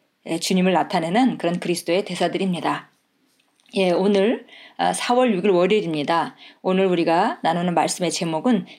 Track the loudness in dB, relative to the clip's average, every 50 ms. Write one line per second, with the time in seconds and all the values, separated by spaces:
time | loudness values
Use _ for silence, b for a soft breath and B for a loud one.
0 | _ _ _ _ -10 -8 -6 -4 -2 0 2 2 2 4 2 2 0 0 -2 -4
1 | -2 0 0 2 2 2 0 0 -4 -4 -4 -4 -4 -4 -4 -4 -2 -2 -2 -2
2 | -2 -4 -4 -2 -2 -2 -2 -2 -2 -2 -2 -2 -2 -4 -4 -4 -8 _ _ _
3 | _ _ _ _ _ _ _ _ _ _ _ _ _ -8 -2 0 0 2 2 2
4 | 2 2 2 2 2 2 0 -2 B B B B B B B B -2 -2 -2 -2
5 | -2 0 2 2 4 2 2 0 2 2 4 4 4 4 2 2 0 -2 -4 -4
6 | -2 0 0 0 -2 -4 B B B B B B -4 -2 0 2 2 2 2 0
7 | 2 2 2 2 2 0 -2 -2 -2 -2 -2 0 -2 0 0 0 0 -2 -2 -4
8 | -4 -4 -4 -4 -4 -4 -4 -2 0 2 0 0 0 B B